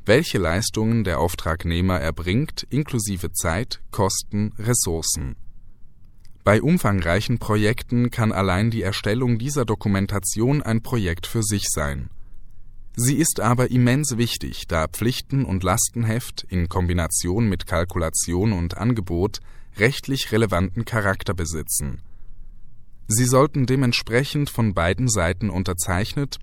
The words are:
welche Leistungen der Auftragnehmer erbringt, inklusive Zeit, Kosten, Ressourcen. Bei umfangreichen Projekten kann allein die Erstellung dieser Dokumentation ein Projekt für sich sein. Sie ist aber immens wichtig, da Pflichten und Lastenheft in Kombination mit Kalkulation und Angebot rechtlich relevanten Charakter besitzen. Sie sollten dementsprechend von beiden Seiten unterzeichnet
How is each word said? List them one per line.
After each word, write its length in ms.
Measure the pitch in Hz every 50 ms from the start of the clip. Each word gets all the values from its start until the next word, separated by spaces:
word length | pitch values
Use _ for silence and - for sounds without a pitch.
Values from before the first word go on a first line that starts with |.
| -
welche 340 | - 107 147 170 - - 107
Leistungen 640 | 90 80 85 98 110 - - 107 110 110 117 117 104
der 160 | 95 82 67
Auftragnehmer 800 | 80 90 - - - 85 82 90 - 85 82 87 92 92 90 80
erbringt, 640 | 69 82 78 - 82 87 95 127 156 - - - - -
inklusive 640 | 123 135 156 - - 117 101 101 98 85 - 92
Zeit, 500 | - - - 85 80 98 104 - - - - -
Kosten, 600 | - - 98 95 - - - - - 104 104 104 - -
Ressourcen. 800 | 104 117 123 - - 95 82 80 78 - - 78 69 65 58 - - - - - - - - - - - - - - - - - - - - -
Bei 180 | - 98 104 110
umfangreichen 800 | - 143 180 175 - 107 101 95 82 82 87 98 - - 123 113
Projekten 720 | - - 107 107 104 104 107 - - - 123 120 120 120
kann 220 | - - 110 110
allein 400 | - 92 98 95 90 95 110 117
die 100 | 113 113
Erstellung 560 | 90 95 101 - - 104 107 123 131 123 120 110
dieser 260 | 120 143 143 143 120
Dokumentation 960 | 107 107 - - 107 98 95 98 - 104 98 98 - - 107 113 131 143 147
ein 200 | - 117 113 113
Projekt 460 | - - 127 117 98 85 85 92 - -
für 160 | - 117 107
sich 240 | 104 104 101 - -
sein. 420 | - 80 73 71 69 67 - - - - - - - - - - - - - - - - - - -
Sie 180 | - 120 131 143
ist 240 | 123 165 - - -
aber 320 | 98 113 123 123 127 -
immens 460 | 123 123 123 120 123 143 151 - 120
wichtig, 500 | 110 120 113 - - - 65 62 - -
da 220 | - 90 80 78 78
Pflichten 560 | - - 101 120 131 - - - 135 139 127
und 180 | - 95 92
Lastenheft 800 | 92 90 95 - - - - 117 113 110 110 123 - - - - - -
in 200 | 95 90 85 -
Kombination 800 | - 95 90 87 87 87 80 80 - - - 87 90 113 117 104
mit 200 | 92 85 - -
Kalkulation 840 | 92 82 87 90 - 87 82 80 - - - - 85 90 101 113
und 260 | 104 87 85 85 - -
Angebot 640 | 101 120 123 110 87 - 85 85 95 110 - - - - - - - - -
rechtlich 560 | - 101 127 143 - - - 135 131 - -
relevanten 520 | 107 110 113 95 92 87 92 90 - 117 110
Charakter 500 | - 120 113 101 98 95 90 - - 85
besitzen. 640 | 82 82 76 78 78 76 - - - 73 69 62 - - - - - - - - - - - - - - - - - - - - - - -
Sie 160 | 107 117 127
sollten 420 | 123 131 131 147 156 - 143 127
dementsprechend 840 | 113 127 139 135 120 123 - - - 113 123 139 - - 147 143 -
von 220 | - - 113 107
beiden 360 | 90 85 82 87 95 98 127 123
Seiten 420 | 107 101 82 87 92 92 110 101
unterzeichnet 880 | 82 92 95 - 92 90 - - 90 90 110 - - 143 143 131 - -